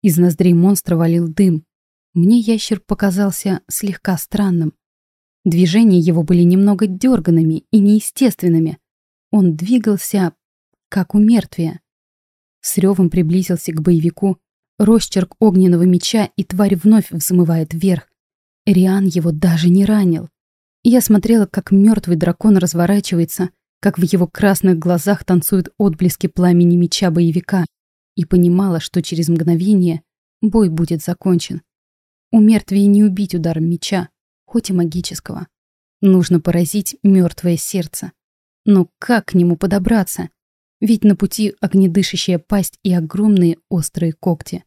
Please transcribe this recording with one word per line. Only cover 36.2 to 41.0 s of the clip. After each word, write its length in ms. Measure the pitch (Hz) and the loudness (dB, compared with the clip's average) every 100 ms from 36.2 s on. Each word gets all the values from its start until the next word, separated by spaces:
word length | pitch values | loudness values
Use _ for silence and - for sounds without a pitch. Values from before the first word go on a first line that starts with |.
| 165 175 | 2 0
поразить 560 | 165 170 170 208 190 - | 0 -2 -2 -4 -8 -2
мёртвое 540 | 202 190 175 - 180 170 | 0 2 0 -2 -6 -4
сердце. 540 | - 190 160 - 175 _ _ _ _ _ - | -6 -8 -8 -12 -16 _ _ _ _ _ 2
Но 240 | 196 175 _ | 2 2 _
как 260 | - 240 - | -2 -2 0
к 60 | |
нему 240 | 185 175 170 | 0 0 0
подобраться? 720 | 196 202 185 226 180 - 170 _ _ _ _ _ | -2 -2 0 -2 -2 -8 -12 _ _ _ _ _
Ведь 240 | 214 220 | -2 2